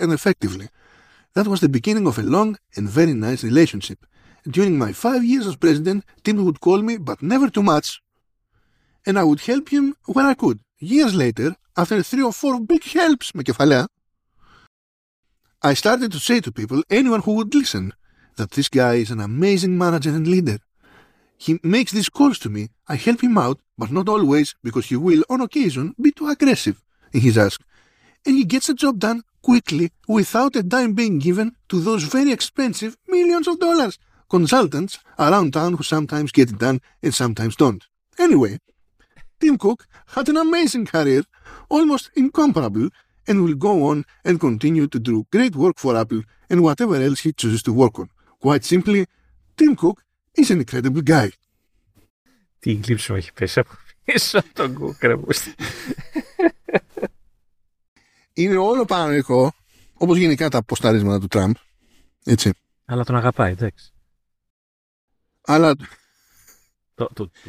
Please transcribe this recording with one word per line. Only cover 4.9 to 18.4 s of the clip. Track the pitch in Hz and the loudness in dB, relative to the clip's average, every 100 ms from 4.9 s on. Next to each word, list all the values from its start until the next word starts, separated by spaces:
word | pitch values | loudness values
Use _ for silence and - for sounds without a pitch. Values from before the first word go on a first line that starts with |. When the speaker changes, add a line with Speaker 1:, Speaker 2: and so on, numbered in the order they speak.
| 95 | -4
Speaker 1:
five | 233 254 233 | -2 0 0
years | 262 202 | 0 -2
as | 139 | 0
president, | 170 147 160 202 - _ | 2 2 0 -4 -6 _
Tim | - 214 185 | -4 0 0
would | 151 175 | 0 2
call | 196 220 | 2 0
me, | 226 143 | -6 -8
but | 151 151 | -8 -2
never | 262 269 | 0 0
too | 208 202 | 2 2
much. | 151 - - _ _ _ _ _ _ _ _ _ _ - | 2 -2 -10 _ _ _ _ _ _ _ _ _ _ -4
And | 196 | 0
I | 170 | 2
would | 147 - | 0 -2
help | 262 285 | -4 -2
him | 285 277 277 - | -2 -2 -4 -6
where | 233 277 | 0 0
I | 262 | 0
could. | 190 110 _ _ 156 | -2 -4 _ _ -2
Years | 277 277 | 2 2
later, | 190 127 113 131 - _ - | 2 -2 -2 -4 -6 _ -4
after | 175 214 | -2 -2
three | 170 254 254 | -2 -2 -2
or | |
four | 202 285 254 | -2 -4 -2
big | 220 330 | 0 -2
helps, | - 330 339 285 - | 0 0 2 0 -4
με | - | -8
κεφαλαία, | 131 117 143 135 175 _ _ _ _ _ _ _ _ _ _ _ _ _ _ _ _ _ | -6 0 2 2 0 _ _ _ _ _ _ _ _ _ _ _ _ _ _ _ _ _
I | 147 | -2
started | 139 - 247 240 | 0 0 0 -2
to | 165 | -4
say | - 240 | 0 0
to | 151 | -2
people, | 117 110 143 - | -8 -6 -4 0
anyone | 214 262 226 | 0 2 0
who | 202 | 0
would | 214 214 | -2 0
listen, | - 170 104 92 - _ _ _ | 0 0 -4 -8 -10 _ _ _
that | - | -10